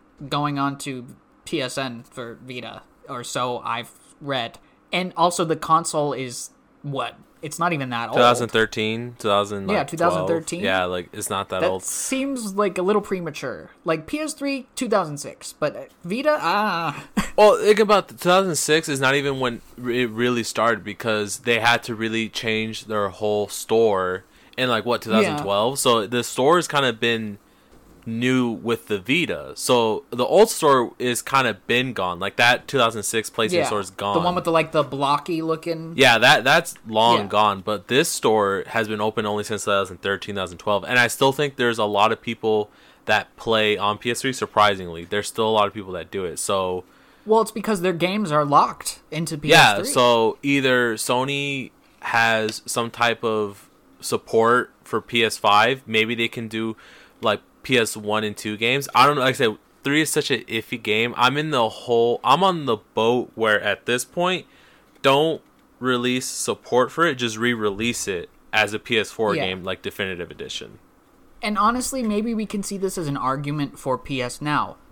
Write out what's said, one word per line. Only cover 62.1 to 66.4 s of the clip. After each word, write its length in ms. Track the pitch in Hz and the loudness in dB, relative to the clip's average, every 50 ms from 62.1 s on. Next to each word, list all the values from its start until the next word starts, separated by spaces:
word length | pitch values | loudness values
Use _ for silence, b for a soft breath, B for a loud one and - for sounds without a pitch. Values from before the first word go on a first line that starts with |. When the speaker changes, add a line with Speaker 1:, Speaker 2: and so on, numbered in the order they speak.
| 120 - - | 2 0 4
Speaker 2:
I'm 180 | 123 135 165 190 | 4 4 6 4
on 220 | 190 180 165 147 | 2 2 0 -2
the 120 | 127 113 104 | -2 -2 -2
boat 540 | - _ _ - 110 113 123 127 110 - - | -4 _ _ 0 2 4 2 2 0 -4 -4
where 240 | 104 110 110 107 101 | -2 2 2 2 4
at 240 | - 107 98 - _ | 2 0 -2 -2 _
this 200 | - 120 127 - | -2 -2 -2 -2
point, 400 | - - 175 175 180 185 165 - b b b b b b b b b b _ | -6 -4 -2 0 0 -2 -2 -6 b b b b b b b b b b _
don't 400 | - 139 135 143 156 165 151 - - _ _ _ _ _ _ _ | 2 4 4 4 4 2 -2 -4 -10 _ _ _ _ _ _ _
release 460 | 123 127 127 123 120 127 123 127 127 | -2 0 0 2 0 0 -2 -2 -4
support 640 | - - - | -6 -8 -6